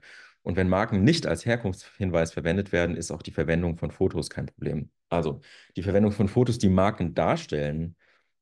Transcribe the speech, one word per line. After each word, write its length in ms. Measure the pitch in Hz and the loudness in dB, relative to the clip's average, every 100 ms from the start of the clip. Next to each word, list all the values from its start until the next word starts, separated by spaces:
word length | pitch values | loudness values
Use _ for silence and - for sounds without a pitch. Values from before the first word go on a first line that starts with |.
| - - - _ | -14 -20 -20 _
Und 140 | 90 92 | -4 0
wenn 120 | 90 | 2
Marken 360 | 92 113 98 | 2 2 4
nicht 220 | 123 165 78 | 4 4 0
als 200 | 82 117 | -2 -2
Herkunftshinweis 840 | 117 98 92 - - 95 82 82 | -2 -2 -8 -14 -6 0 0 0
verwendet 400 | - 82 95 98 | -2 0 0 0
werden, 240 | 85 87 82 | 0 0 -2
ist 160 | 85 | -6
auch 100 | 78 | -8
die 80 | - | -8
Verwendung 460 | - 76 82 87 82 | -4 0 0 0 -4
von 160 | 76 | -8
Fotos 360 | - 92 85 71 | 0 0 0 -6
kein 180 | - 69 | -8 -10
Problem. 440 | - 73 73 - _ - | -8 -6 -6 -8 _ -4
Also 320 | 85 78 71 - - - 98 | -2 -2 -6 -14 -20 -14 -6
die 80 | |
Verwendung 260 | 92 98 107 | 0 2 2
von 160 | 101 98 | 2 0
Fotos, 320 | 123 120 110 | 2 2 2
die 100 | 98 | 4
Marken 460 | 92 101 - 85 | 4 2 0 -4
darstellen, 800 | 82 82 160 - 73 73 78 82 - _ _ _ _ | 0 0 0 -2 -4 -2 -4 -8 -12 _ _ _ _